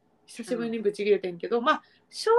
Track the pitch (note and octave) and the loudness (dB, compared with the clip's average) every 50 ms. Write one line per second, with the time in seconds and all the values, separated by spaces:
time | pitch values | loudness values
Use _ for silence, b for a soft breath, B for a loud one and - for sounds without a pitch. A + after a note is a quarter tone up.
0 | _ _ _ _ _ - - - A#3 - B3+ A3+ A#3 A#3 A3+ A3+ G#3 G3+ G#3 - | _ _ _ _ _ -20 -16 -14 -8 -6 -6 -4 -4 -4 -4 -2 -2 -2 -2 0
1 | G#3 G#3 G3+ F#3+ F#3+ F#3 F3 E3+ - F3+ A3+ A#3+ A#3+ D4 D4+ - b b b b | 2 2 2 2 0 -4 -8 -8 -6 -2 -2 0 2 2 0 0 b b b b
2 | b _ - - - G#4+ A#4 | b _ -12 -4 0 4 4